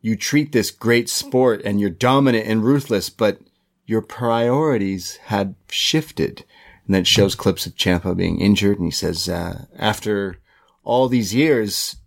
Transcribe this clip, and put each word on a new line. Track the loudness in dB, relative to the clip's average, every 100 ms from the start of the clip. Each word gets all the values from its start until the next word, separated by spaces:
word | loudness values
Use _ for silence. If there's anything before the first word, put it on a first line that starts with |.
you | -2 -4
treat | 0 0 2
this | 0 0
great | -4 2 2 2
sport | -6 -2 2 4 2 -2
and | -2
you're | -2
dominant | 0 2 4 4 2 0
and | 0
ruthless, | 2 0 0 -2 -2
but | 0 0 0 _ _ _ _ -4
your | -4
priorities | -4 -4 -2 0 2 2 0 0 -2 -4 -8 -16 -4
had | -2 -2 -6 -10
shifted. | -4 0 -2 -2 -4 -4 -6 -20 _ -20 _ 0
And |
then | 0
it | 2
shows | 2 2
clips | 2 -2 -2 -8
of | -4
Ciampa | 0 0 -2 -2
being | -2 2
injured, | 2 4 2 0
and | -2
he |
says, | -4 -4 -4 -6
uh, | -6 -6 -10 -16 -2
"After | -2 -2 -4 -4 -4 -10 _ _ _ _
all | -2 2 2
these | 2 2
years | 2 2 2 0 -4 -8 -10